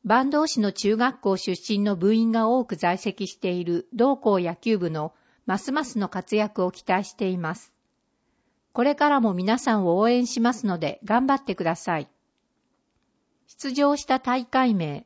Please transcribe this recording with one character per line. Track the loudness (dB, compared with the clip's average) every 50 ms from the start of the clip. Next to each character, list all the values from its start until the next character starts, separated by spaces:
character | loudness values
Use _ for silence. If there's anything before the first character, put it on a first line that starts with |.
| 2
坂 | 2 2 2 2
東 | 2 2 0 0 0
市 | 0 0
の | 0 -2
中 | -2 -2 0 0 2
学 | 2 0 -2 -2 -2
校 | -2 -2 -2
出 | 0 -2 -6 -6 -6
身 | -4 -4 -2 0
の | 0 0 0
部 | 2 2 2 4
員 | 4 2 2
が | 2 2 2 2
多 | 2 0 0
く | -2 -6
在 | -2 0 -2 -2 0
籍 | -4 -8 -6 -6 -10
し | -10 -8
て | _ -4 -4
い | -4 -2 -2
る | -2 -2 -4 -4 _
同 | -2 0 2 2 2
校 | 2 2 2 2 2
野 | 0 -4 -6
球 | _ -2 -2 0 0
部 | 0 -4
の | -4 -6 -8 -8 _ _ _ _ _ _ _
ま | -4 -4 -4
す | -4 -4
ま | -4 -4 -4
す | -4 -4 -4
の | -4 -2
活 | -4 -8 -6 -2 0
躍 | 0 0 0 -2 -2 -2
を | -2
期 | -4 -8 -2
待 | -2 0 0 -2
し | -6
て | -8 -4 -4 -2
い | -2
ま | -4 -4 -6 -8
す。 | -10 -14 _ _ _ _ _ _ _ _ _ _ _ _ _ _ _ _ _ _ _ _ _
こ | _ 0 0
れ | 0 2
か | 2 2 4
ら | 4 4
も | 4 2 2
皆 | 0 0 0 0 0
さ | 0 0 2
ん | 2 2
を | 2 4 4
応 | 4 4
援 | 4 2 2
し | 0 0 0
ま | 0 0 0
す | 0 -2
の | -4 -2 -2
で | -4 -6 -6 -8 -4
頑 | 0 0 2 2
張 | 2 0 0
っ | 0
て | -6 -6
く | -2 -2
だ | -2 -2
さ | -2 -4 -4 -4 -4
い。 | -4 _ _ _ _ _ _ _ _ _ _ _ _ _ _ _ _ _ _ _ _ _ _ _ _ _ _ _ _
出 | _ -20 _ -8 -6
場 | 0 2 2 2 2
し | 0 0
た | -2 -2 0
大 | 0 -2 -2 -2 -4
会 | _ 0 2 2 4 2
名 | 0 0 -2 -6 -8 -12